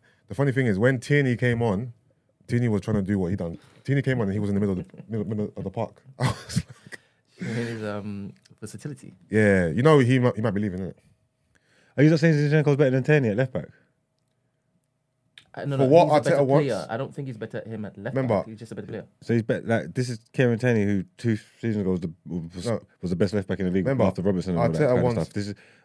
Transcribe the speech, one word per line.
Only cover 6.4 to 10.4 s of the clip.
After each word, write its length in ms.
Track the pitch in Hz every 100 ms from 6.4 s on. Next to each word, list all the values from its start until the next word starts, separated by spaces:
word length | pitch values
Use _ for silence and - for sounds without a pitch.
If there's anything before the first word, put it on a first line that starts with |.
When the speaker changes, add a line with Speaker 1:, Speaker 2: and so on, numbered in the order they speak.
| - - -
Speaker 1:
like 320 | - - - _ _ _ -
Speaker 2:
His, 440 | 131 117 117 113
um, 500 | 107 104 104 101 101 - _ _
versatility. 540 | 110 107 151 131 - - -
Speaker 1:
Yeah, 360 | 107 104 98 85
you 140 | 98
know 160 | 147 147
he 200 | 120 131
might, 180 | 123
he 40 | 110